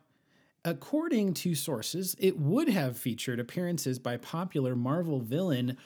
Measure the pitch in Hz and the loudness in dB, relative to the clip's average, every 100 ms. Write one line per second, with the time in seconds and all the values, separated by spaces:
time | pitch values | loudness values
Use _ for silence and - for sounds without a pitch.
0 | _ _ _ _ _ _ 165 170 - 302 | _ _ _ _ _ _ -4 -4 -2 -2
1 | 330 233 202 160 180 151 - 120 - 165 | 2 2 2 2 0 0 0 -4 -4 -4
2 | 185 - 190 - 143 220 320 190 131 120 | -4 2 2 4 2 4 4 4 2 0
3 | 131 - - 120 117 - 175 170 135 123 | -4 -2 -2 -2 -4 -4 -2 -2 -2 -2
4 | 123 120 - 165 180 151 127 123 123 160 | -2 -6 -4 -6 -2 0 0 2 2 0
5 | 165 139 113 143 190 123 123 123 | 0 -2 0 0 2 2 0 -4